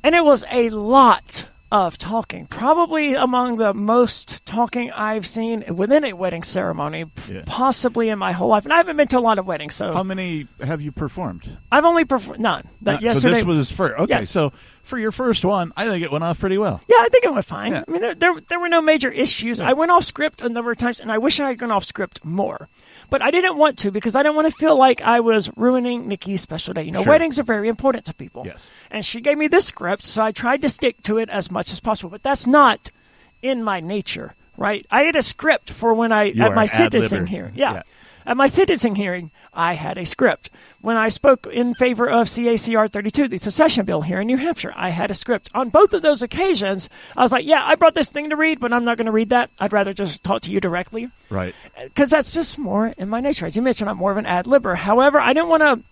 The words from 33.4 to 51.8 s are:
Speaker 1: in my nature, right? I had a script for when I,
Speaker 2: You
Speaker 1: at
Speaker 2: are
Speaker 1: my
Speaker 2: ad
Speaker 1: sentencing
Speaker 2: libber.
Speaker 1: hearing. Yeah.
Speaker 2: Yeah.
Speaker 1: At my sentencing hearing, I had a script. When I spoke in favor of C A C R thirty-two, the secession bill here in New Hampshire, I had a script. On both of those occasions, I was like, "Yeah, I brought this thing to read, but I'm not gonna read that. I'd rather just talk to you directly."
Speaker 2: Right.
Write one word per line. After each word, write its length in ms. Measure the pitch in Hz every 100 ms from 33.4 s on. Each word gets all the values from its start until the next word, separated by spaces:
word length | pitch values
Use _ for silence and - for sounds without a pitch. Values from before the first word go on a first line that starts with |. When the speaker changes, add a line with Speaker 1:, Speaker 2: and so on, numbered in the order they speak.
Speaker 1:
in 200 | 254 262
my 160 | 220 190
nature, 540 | 165 214 - - - - _ -
right? 300 | 202 208 -
I 140 | 233
had 120 | 302 320
a 60 |
script 480 | - - 302 277 -
for 240 | - 233
when 180 | 220 226
I, 120 | 220 214
Speaker 2:
You 180 | 113 220
Speaker 1:
at 60 |
Speaker 2:
are 40 | 202
Speaker 1:
my 80 |
Speaker 2:
ad 60 | 214
Speaker 1:
sentencing 540 | 113 110 113 110 101 90
Speaker 2:
libber. 20 |
Speaker 1:
hearing. 220 | 185 - -
Yeah. 180 | 262 -
Speaker 2:
Yeah. 60 | - _ - - -
Speaker 1:
At 100 | 240
my 100 | 277
sentencing 480 | 302 381 320 240 202
hearing, 340 | 202 180 165 _ _
I 200 | - 170 165
had 240 | 156 -
a 60 | 170
script. 440 | - 240 - - _ - _
When 160 | 214 226
I 120 | 220
spoke 360 | 220 285 254 -
in 300 | - 240 233
favor 340 | 254 226 240
of 180 | 233 226
C 200 | - 233
A 80 | 233
C 180 | 233 226
R 120 | 214
thirty-two, 400 | 208 208 254 277
the 100 | 185
secession 480 | - 190 311 - 196
bill 160 | 170
here 180 | 160 185
in 60 | 214
New 120 | 254
Hampshire, 360 | 302 - - -
I 140 | 185
had 220 | 170 202
a 40 | 190
script. 320 | - 226 -
On 160 | 220 254
both 240 | 294 392
of 80 | 381
those 220 | 311 277
occasions, 640 | 240 - 381 294 196 196 - - - -
I 60 |
was 100 | 247
like, 140 | 254 277
"Yeah, 180 | 302
I 120 | 262 302
brought 180 | 330
this 160 | 320 294
thing 220 | 294 302
to 40 | 302
read, 240 | 320 311
but 140 | 233
I'm 100 | 240
not 140 | 233 233
gonna 140 | 226
read 180 | 220 220
that. 220 | 247 240 _
I'd 120 | 208
rather 200 | 208 202
just 300 | 196 196 147
talk 180 | 185 202
to 100 | 170
you 80 | 196
directly." 500 | 185 170 180 226 240 _ _
Speaker 2:
Right. 240 | 98 92 - - -